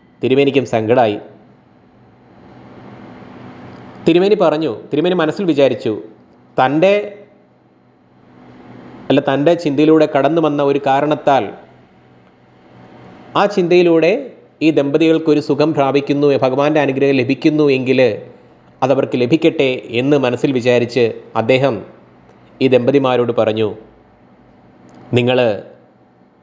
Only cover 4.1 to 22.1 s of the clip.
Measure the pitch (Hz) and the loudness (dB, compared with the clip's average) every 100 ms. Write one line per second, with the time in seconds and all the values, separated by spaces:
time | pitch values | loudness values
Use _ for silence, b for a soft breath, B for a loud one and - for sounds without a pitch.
4.1 | 170 196 202 165 151 156 104 - 143 175 | 2 2 2 2 0 -4 -6 -6 -2 0
5.1 | 185 156 - 185 143 135 120 120 101 - | 0 -2 -2 -2 2 0 0 -6 -6 -10
6.1 | - _ _ _ - 131 151 185 208 208 | -20 _ _ _ -2 0 2 2 0 -4
7.1 | - - _ _ _ _ _ _ _ _ | -12 -20 _ _ _ _ _ _ _ _
8.1 | _ _ - - - - - - - - | _ _ -20 -20 -20 -20 -20 -20 -12 -4
9.1 | 135 - 139 147 165 151 139 156 156 151 | -2 0 -2 -2 -4 -2 0 2 2 2
10.1 | 139 135 165 156 147 143 143 135 139 147 | 0 0 0 0 0 0 -2 -2 -2 0
11.1 | 147 - 135 95 - - - _ _ _ | -2 0 0 -2 -10 -20 -20 _ _ _
12.1 | _ _ _ _ _ - - - - - | _ _ _ _ _ -20 -20 -20 -20 -20
13.1 | - - 160 202 202 170 180 175 165 160 | -20 -8 -2 -2 0 2 2 4 2 2
14.1 | 247 254 - - _ 156 151 139 156 160 | 0 -6 -18 -20 _ 0 0 0 2 2
15.1 | 160 160 147 147 139 156 147 135 139 143 | 2 2 0 0 0 0 0 0 0 0
16.1 | 143 143 135 131 131 147 151 139 131 139 | 0 0 2 0 0 0 0 0 0 0
17.1 | 135 120 135 160 151 147 131 127 131 123 | 2 0 0 0 2 2 2 0 2 2
18.1 | - - - - _ _ _ 131 139 - | 0 -10 -20 -20 _ _ _ 0 0 0
19.1 | 127 123 156 160 160 135 127 - 120 135 | -2 0 2 2 0 -2 -2 -6 -4 0
20.1 | 147 123 120 147 127 123 123 120 131 113 | 0 0 -2 -2 0 0 2 0 0 0
21.1 | - - 113 113 131 139 104 - - - | -2 -8 -4 0 2 0 -2 -10 -20 -20